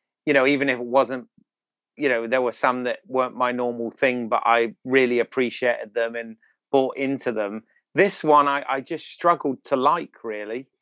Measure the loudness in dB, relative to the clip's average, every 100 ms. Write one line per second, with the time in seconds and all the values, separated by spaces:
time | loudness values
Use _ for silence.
0 | _ _ 0 4 4 2 0 -2 0 2
1 | 2 -2 -10 _ _ _ _ _ _ -4
2 | 0 0 0 0 0 0 0 0 -2 -6
3 | -4 -2 -2 -2 -2 -2 -4 -4 -8 -2
4 | 0 0 -2 -2 2 2 2 -4 0 2
5 | 4 2 0 0 -2 0 -2 -2 -4 -4
6 | -4 -4 -12 -14 _ _ _ 2 2 0
7 | -4 -4 -4 -2 -4 -6 -12 _ _ 0
8 | 0 0 4 4 4 0 -2 -6 -6 -10
9 | -10 -2 0 2 0 -6 -2 0 2 0
10 | -4 -12 -10 -8 -8 -8 -10 _